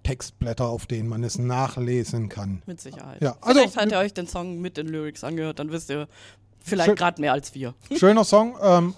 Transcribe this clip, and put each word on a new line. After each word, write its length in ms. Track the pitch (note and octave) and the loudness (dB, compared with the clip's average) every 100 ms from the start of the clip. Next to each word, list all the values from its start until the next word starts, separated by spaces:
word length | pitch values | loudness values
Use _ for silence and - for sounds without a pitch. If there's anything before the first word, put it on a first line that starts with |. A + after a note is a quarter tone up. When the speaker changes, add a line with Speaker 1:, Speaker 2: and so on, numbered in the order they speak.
Speaker 1:
Textblätter, 640 | - B2+ - - A#2+ A2+ A#2+ | -4 -4 -8 -6 -4 -2 -2
auf 180 | A#2 - | -4 -6
denen 220 | A#2 A2+ | -6 -4
man 160 | A2+ | -4
es 140 | A#2 - | -4 -4
nachlesen 880 | B2 B2 C3 C3 A#2+ B2 A2 A#2 G#2 | -2 0 -2 -2 -2 -2 -2 -4 -6
kann. 340 | - G2+ F#2+ - | -8 -8 -8 -10
Speaker 2:
Mit 140 | E3+ | -16
Sicherheit. 420 | - D3 C3+ - | -16 -18 -14 -4
Speaker 1:
Ja, 140 | C#3 - | -4 0
also 200 | A#3 C#4 | 4 6
Speaker 2:
Vielleicht 160 | A3 A3+ | 4 2
hat 140 | G#3 | 0
Speaker 1:
wir 60 | F#3+ | 0
Speaker 2:
ihr 20 | |
euch 80 | G3+ | -2
den 120 | F#3 F3 | -4 -8
Song 340 | F3+ F3+ F3 | -8 -8 -8
mit 160 | F3+ D3 | -8 -8
den 120 | D#3 | -8
Lyrics 360 | D#3 D3+ D3 | -8 -10 -10
angehört, 340 | D3 D#3+ D#3 D#3 | -8 -6 -6 -6
dann 120 | D3+ | -8
wisst 160 | D#3+ - | -8 -6
ihr 160 | C#3+ D3 - - _ _ _ | -8 -8 -16 -20 _ _ _
vielleicht 280 | E3+ F#3+ E3+ | -4 0 2
Speaker 1:
Schön-, 80 | G3+ | 4
Speaker 2:
grad 220 | F3 E3+ | 2 0
mehr 140 | D3 | 0
als 220 | C#3 - | 0 -4
wir. 200 | C3+ B2 - - D4+ | -10 -10 -10 -6 4
Speaker 1:
schöner 280 | F#3 A3 | 6 6
Song, 320 | G3+ G#3 A3+ - | 6 6 4 2
ähm, 320 | G3+ F3 F3 | 6 6 4